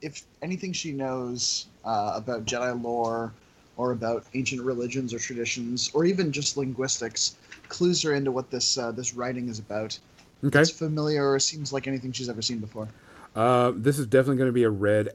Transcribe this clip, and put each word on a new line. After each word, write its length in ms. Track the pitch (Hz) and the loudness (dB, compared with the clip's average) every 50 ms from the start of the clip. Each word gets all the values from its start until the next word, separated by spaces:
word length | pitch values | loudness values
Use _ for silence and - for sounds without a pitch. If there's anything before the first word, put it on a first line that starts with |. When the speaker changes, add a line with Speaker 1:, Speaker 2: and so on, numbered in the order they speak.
| - | -12
Speaker 1:
if 200 | 151 143 - - _ _ _ - | -12 -12 -12 -18 _ _ _ -6
anything 300 | 165 185 185 - 185 175 | -6 -6 -4 -4 -6 -6
she 180 | - - 165 143 | -6 -6 -4 -4
knows, 760 | 135 135 131 131 131 127 123 123 123 117 - - - - - - _ - | -4 -2 -2 -2 -2 -4 -4 -4 -2 -2 -2 -2 -4 -6 -10 -16 _ -4
uh, 280 | 110 113 104 104 107 85 | -2 0 0 0 0 -2
about 300 | 107 113 127 123 113 113 | -4 -4 -4 -4 -4 -4
Jedi 360 | 117 123 120 123 123 123 123 120 | -4 -2 -2 -2 -2 -2 -2 -4
lore 500 | 117 120 120 117 117 113 117 117 110 110 - _ _ _ _ _ _ _ - | -4 -2 0 0 0 0 -2 -4 -6 -8 -14 _ _ _ _ _ _ _ -4
or 140 | 120 123 123 | -2 -2 -2
about 320 | 113 113 113 117 110 - - - | 0 0 -2 -2 -2 -4 -6 -4
ancient 260 | 131 131 - 139 127 120 | -4 -2 -2 -4 -4 -2
religions 500 | 131 131 120 123 123 113 135 131 120 113 | -2 -2 -2 -2 -4 -4 -4 -4 -4 -4
or 40 | 117 | -6
traditions 720 | - - 131 117 117 113 - 123 120 117 123 123 - - - | -6 -6 -4 -4 -4 -4 -4 -4 -4 -4 -2 -2 -2 0 2
or 100 | 147 160 | 2 4
even 260 | 175 196 185 185 151 135 | 4 4 2 2 0 0
just 240 | 143 143 - - | -2 -2 -2 -2
linguistics 800 | 143 139 131 127 120 131 131 - - 120 113 113 - - - - - - - - - - - | -2 -2 -2 -2 -2 -2 -2 -2 -2 -4 -6 -4 -2 -4 -4 -4 -8 -18 -20 -20 -20 -18 -16
clues 320 | - - 180 175 180 170 160 | -4 2 2 4 4 4 2
her 120 | 156 143 | 2 2
into 160 | 143 139 135 127 | 2 2 0 0
what 180 | 127 123 - | -2 -4 -4
this, 260 | - 123 - - - 135 | -4 -2 0 0 0 0
uh, 120 | 123 117 113 | -2 -4 -4
this 200 | 117 127 120 - | -4 -6 -6 -6
writing 340 | 120 123 127 127 127 123 120 | -4 -4 -4 -4 -4 -4 -6
is 80 | 113 107 | -6 -8
about. 400 | 107 - 104 107 110 110 - - - _ - - - _ _ _ - | -8 -6 -4 -4 -4 -4 -6 -10 -14 _ -20 -20 -20 _ _ _ -2
Speaker 2:
Okay. 160 | 143 135 143 | 4 6 6
Speaker 1:
It's 100 | 156 160 | 6 6
familiar 600 | - - 165 156 156 151 151 151 151 143 139 139 | 2 -2 -4 -2 -2 0 0 0 2 2 4 4
or 80 | 139 135 | 4 4
seems 340 | 135 - - 156 147 131 135 | 2 0 -2 -4 -8 -4 -4
like 140 | 135 131 | -4 -2
anything 260 | 135 135 131 123 131 123 | -2 -4 -4 -4 -6 -6
she's 160 | 127 131 120 | -6 -6 -6
ever 100 | 117 107 113 | -6 -4 -4
seen 160 | - 123 113 | -4 -4 -4
before. 300 | 107 107 - 113 107 107 110 - - - - - - - - | -6 -8 -8 -8 -10 -10 -10 -16 -20 -20 -20 -20 -20 -12 -2
Speaker 2:
Uh, 380 | 107 110 123 127 123 123 120 - | 2 4 6 6 6 6 4 2
this 240 | 92 107 139 143 143 | 2 2 2 2 2
is 80 | 139 | 0
definitely 300 | 110 113 131 131 135 139 127 | 6 6 6 6 6 4 2
gonna 140 | 135 131 120 | 2 2 4
be 120 | 123 117 | 4 4
a 60 | 110 | 4
red 400 | 107 95 101 104 107 107 107 107 - | 4 4 4 4 4 4 4 0 -4